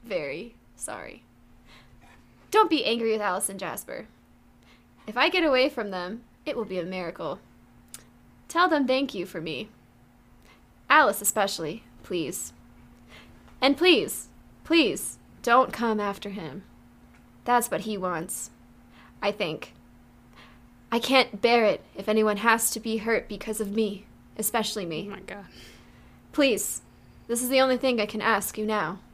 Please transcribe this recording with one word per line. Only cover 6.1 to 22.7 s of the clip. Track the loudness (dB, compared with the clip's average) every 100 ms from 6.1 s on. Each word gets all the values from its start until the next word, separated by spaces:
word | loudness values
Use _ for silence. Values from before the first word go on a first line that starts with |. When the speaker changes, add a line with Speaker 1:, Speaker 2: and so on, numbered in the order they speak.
| -10 -14 -14 -8
Speaker 1:
it | -6
will | -4
be | -6
a | -6
miracle. | -6 -8 -8 -8 -8 -12 -20 -20 -20 -20 -20 -20 _ -20 -20 -6
Tell | 0 2
them | 2 2
thank | 0 0
you | -6 -8
for | -8
me. | -8 -8 -10 -16 _ _ _ _ _ -20 -20 -20 _ -20 4
Alice | 6 6 2
especially, | -2 0 0 -2 -6 -8 -14 -20
please. | -6 -4 -4 -6 -12 -16 -20 -20 -20 -20 -20 -20 -20 -20 -20 0
And | 0 4
please, | 6 6 4 -6 -12 -20 -20 -20
please, | 2 4 4 0 -8 -12 -20 -6
don't | 4 4 4
come | 0 -2 0
after | -2 -6 -10
him. | -10 -10 -12 -16 -20 -20 -20 -20 -20 -20 -14
That's | 0 2 2
what | -4
he | -4 -4
wants, | -4 -4 -6 -8 -10 -16 -20 -20 -20 -20 -20 -4
I | -4
think. | -2 -4 -6 -10 -20 -20 -20 -20 -20 -20 -20 -20 -20 -20 -20 -4
I | -4
can't | 2 4 4 2
bear | 4 6 4
it | 2 -6 -10
if | 0
anyone | 2 4 2
has | 2 2 2